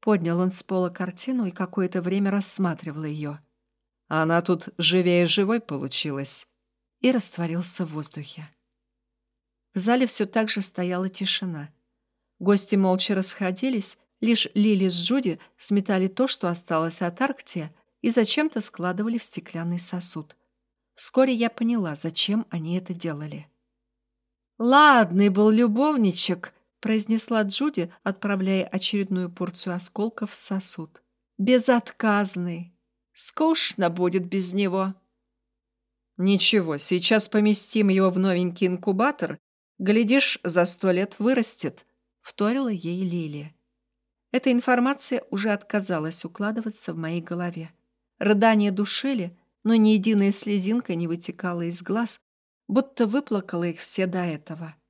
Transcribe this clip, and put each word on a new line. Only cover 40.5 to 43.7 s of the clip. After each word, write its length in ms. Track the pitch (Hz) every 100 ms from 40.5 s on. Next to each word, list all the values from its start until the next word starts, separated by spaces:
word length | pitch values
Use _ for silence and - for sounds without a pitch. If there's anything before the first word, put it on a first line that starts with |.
| 170 175
сто 240 | - 190
лет 280 | 180 196 -
вырастет», 640 | 214 262 226 - 151 - _ _ _ _
вторила 480 | - - 208 262 262
ей 340 | 196 165 180
Лили. 520 | 190 175 160 147 151 _ _